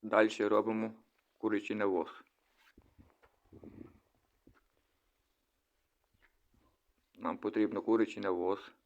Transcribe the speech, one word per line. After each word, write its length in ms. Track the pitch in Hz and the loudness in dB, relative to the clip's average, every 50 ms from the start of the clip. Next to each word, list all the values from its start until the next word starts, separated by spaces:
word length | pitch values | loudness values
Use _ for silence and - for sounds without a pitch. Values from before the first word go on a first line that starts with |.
| - | -6
Далі 460 | 107 107 104 113 110 - - 107 104 | 2 4 6 6 6 4 0 0 4
робимо 460 | 104 107 104 110 110 110 110 110 110 - _ _ _ _ _ _ _ _ | 4 4 4 2 0 -2 -2 -4 -6 -10 _ _ _ _ _ _ _ _
курячий 380 | - 110 107 101 104 - 107 | -2 -2 0 0 -2 -4 -4
навоз. 460 | 107 104 101 95 87 85 - - - - _ _ _ _ _ _ _ _ - _ - _ _ _ _ - - _ _ _ - _ _ _ _ - - - - - - - - - - _ _ _ _ _ _ _ _ _ - - _ _ _ _ _ _ _ _ _ _ _ _ _ _ _ _ _ _ _ _ _ _ _ _ _ _ _ _ _ _ _ _ _ _ _ _ _ _ _ _ _ _ _ _ _ _ _ _ _ _ _ _ | -2 0 0 0 0 -2 -4 -8 -20 -20 _ _ _ _ _ _ _ _ -20 _ -20 _ _ _ _ -20 -20 _ _ _ -20 _ _ _ _ -20 -20 -20 -20 -18 -18 -18 -20 -20 -20 _ _ _ _ _ _ _ _ _ -20 -20 _ _ _ _ _ _ _ _ _ _ _ _ _ _ _ _ _ _ _ _ _ _ _ _ _ _ _ _ _ _ _ _ _ _ _ _ _ _ _ _ _ _ _ _ _ _ _ _ _ _ _ _
Нам 240 | - - 76 85 - | -10 -8 -8 -8 -4
потрібно 440 | - 104 - 110 107 104 107 101 - | -6 -2 2 2 2 2 2 -2 0
курячий 400 | - 110 113 110 107 - 107 101 | 2 4 4 4 2 -2 -6 -4
навоз 500 | 98 92 90 87 90 98 101 - - - _ _ | -4 -2 0 0 -2 -2 -4 -6 -18 -20 _ _